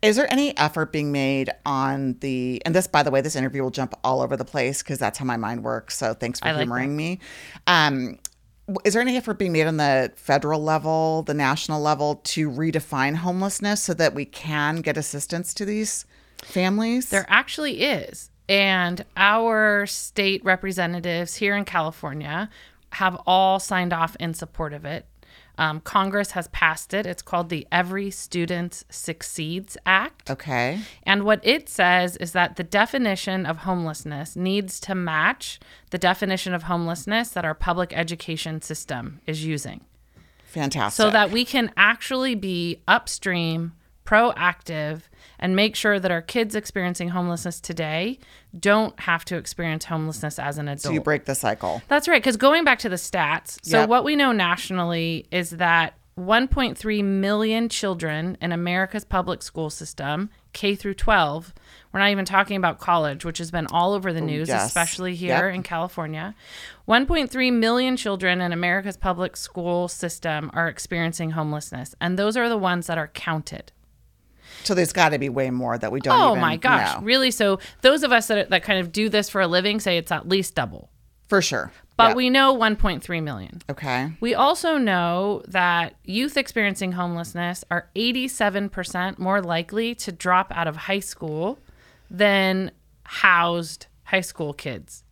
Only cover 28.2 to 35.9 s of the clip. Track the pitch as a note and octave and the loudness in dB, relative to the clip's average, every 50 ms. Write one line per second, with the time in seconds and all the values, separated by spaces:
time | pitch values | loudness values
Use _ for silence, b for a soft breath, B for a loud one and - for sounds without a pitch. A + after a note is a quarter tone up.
28.2 | - - - F3 E3+ E3+ F3+ E3+ F3 F3 - - - _ - - - - D#3+ _ | -12 -8 -4 -4 -4 -2 -4 -6 -6 -8 -10 -14 -18 _ -16 -12 -10 -10 -10 _
29.2 | - - - - D#3 D#3 E3 F#3 F#3+ - - - _ F3 F#3+ F#3+ G#3+ D4+ _ _ | -10 -12 -8 -8 -6 -6 -6 -8 -10 -12 -18 -8 _ 4 4 4 4 0 _ _
30.2 | _ - C#3 - - D3+ C3+ B2 A#2+ B2+ D3+ G3 A3 B B B B - G3 G3+ | _ -8 -8 -8 -4 -2 0 0 0 0 -2 -4 -8 B B B B 2 2 4
31.2 | G3+ G#3 G#3+ G#3 - - C4 D#4+ D#4+ - - - F#3+ F3+ F3+ F3+ F3+ F3+ F3 - | 4 4 2 4 4 2 2 2 0 -8 -2 2 4 4 6 4 2 0 -2 -6
32.2 | - E3+ - F#3 F3 F3 - - F3+ E3 - G3+ G#3+ A3+ - C#4 B3 G#3+ F#3+ F#3 | -8 -4 0 0 0 0 0 -6 -8 -2 2 0 2 2 0 0 0 0 0 -2
33.2 | - - F#3+ F#3+ F#3 D3+ D#3+ D#3+ - F3+ F#3 F3+ E3+ D#3+ D3+ - - D#3 D3 C#3 | -4 -4 -4 -4 -2 -4 -4 -4 -2 -4 -2 -2 -2 -4 -6 -8 -10 -10 -8 -8
34.2 | D3+ D#3+ - - F3+ F#3 F#3+ G3+ G3+ F#3+ - - - - G3 F#3+ F3+ E3+ D#3+ D#3 | -10 -10 -6 -4 -2 0 0 0 -2 -4 -8 -12 -8 -6 -4 -4 -2 -2 0 2
35.2 | D#3 F#3 C4 - - - - - B B B B B B | 2 2 0 0 -8 -14 -14 -14 B B B B B B